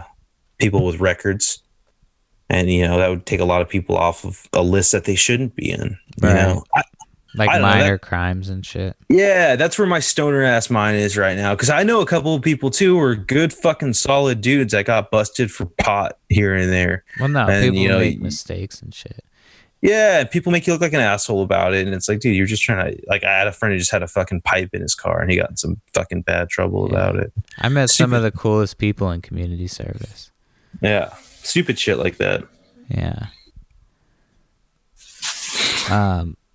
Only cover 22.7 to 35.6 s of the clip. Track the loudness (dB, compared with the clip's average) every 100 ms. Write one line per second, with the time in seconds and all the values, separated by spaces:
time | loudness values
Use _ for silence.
22.7 | 0 -2 -6 -4 -2 0 0 0 -2 -2
23.7 | 0 0 -2 -2 -4 -2 -4 -2 -2 -2
24.7 | -6 -6 -4 -4 -2 0 0 -2 -4 -6
25.7 | -8 _ -6 -4 -6 -4 -4 -4 -4 -2
26.7 | -2 -2 0 0 -2 -4 -8 -12 -4 -2
27.7 | 0 2 2 2 2 0 -2 0 2 0
28.7 | -2 -2 0 -4 -4 -8 -8 -6 -6 -8
29.7 | -8 -10 -10 -14 -18 -20 _ _ _ _
30.7 | -4 0 0 -2 -10 -20 -14 -4 -2 -2
31.7 | -2 0 0 -2 -2 -2 -2 -6 _ _
32.7 | _ -6 -4 -4 -6 -12 -18 _ -20 -20
33.7 | _ _ _ _ _ _ _ _ _ _
34.7 | _ _ _ -20 -12 -10 -10 -8 -4